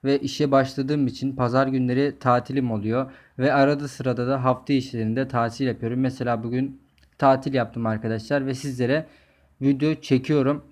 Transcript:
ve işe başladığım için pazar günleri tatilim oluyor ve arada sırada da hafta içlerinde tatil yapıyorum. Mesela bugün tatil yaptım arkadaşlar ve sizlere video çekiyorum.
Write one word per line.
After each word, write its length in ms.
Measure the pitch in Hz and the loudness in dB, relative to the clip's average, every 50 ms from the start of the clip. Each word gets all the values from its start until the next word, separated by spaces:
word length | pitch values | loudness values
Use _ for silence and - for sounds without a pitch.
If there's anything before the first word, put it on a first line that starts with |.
| - | 2
ve 160 | 135 139 139 | 0 0 0
işe 320 | - 131 - - 151 139 | 0 -4 -2 -2 0 4
başladığım 560 | 135 135 131 131 - - 135 135 151 147 139 | 4 4 2 2 -2 -6 -2 -2 0 0 0
için 280 | 127 - - 135 135 135 | 0 -2 -4 -6 -4 -2
pazar 320 | 131 127 117 120 131 135 | 0 0 2 2 2 2
günleri 480 | 131 131 131 127 123 123 131 139 143 139 - | 2 0 0 0 0 2 0 0 0 -2 -2
tatilim 520 | - 127 120 123 123 - 131 139 127 120 | 2 2 2 2 0 -2 -2 -2 0 0
oluyor 400 | 113 104 101 110 113 127 135 131 - - - _ _ - | -2 -2 -2 0 0 0 -2 -4 -10 -20 -20 _ _ 0
ve 140 | 127 143 139 | 0 2 4
arada 340 | 139 139 143 147 143 147 | 4 4 4 2 0 -4
sırada 400 | 139 - - 127 131 120 117 123 | -10 -8 -4 -2 -2 -2 0 0
da 160 | 123 139 131 127 | -2 -2 2 2
hafta 300 | 131 127 127 - - 143 | 2 0 0 0 0 0
içlerinde 540 | 131 127 - - 113 110 110 113 127 131 | 0 0 -2 -6 -4 -2 0 0 -2 -2
tatil 380 | 131 135 120 117 117 113 - 135 | -2 0 -2 -2 -2 -2 -2 -2
yapıyorum. 340 | 127 113 117 117 113 120 127 | -2 -2 -2 -4 -4 -2 0
Mesela 440 | 131 127 131 - 123 120 120 110 113 | 0 -2 -2 -2 -2 -2 -2 -2 -2
bugün 380 | 117 120 127 135 139 135 - _ _ _ _ _ _ _ | -4 -2 -2 -2 -4 -6 -14 _ _ _ _ _ _ _
tatil 360 | - 143 135 135 131 - 147 135 | 2 4 4 4 4 2 -2 0
yaptım 320 | 131 117 110 - 117 113 | 0 -2 -2 -4 -4 -2
arkadaşlar 600 | 113 110 107 113 110 113 110 110 - 143 143 135 | -2 -2 -2 -2 -4 -4 -4 -4 -2 -2 -2 -2
ve 80 | 135 131 | -2 -6
sizlere 540 | 131 - 143 131 123 123 120 139 156 160 - _ _ _ _ _ _ _ _ _ _ | -6 -8 -8 -4 -2 0 0 0 0 -2 -6 _ _ _ _ _ _ _ _ _ _
video 340 | 135 139 143 131 147 156 156 | 2 2 2 2 0 -2 -2
çekiyorum. 680 | 151 - - 139 131 135 - 151 143 131 135 147 165 - - | -2 0 0 2 2 2 2 2 2 2 2 0 -2 -6 -18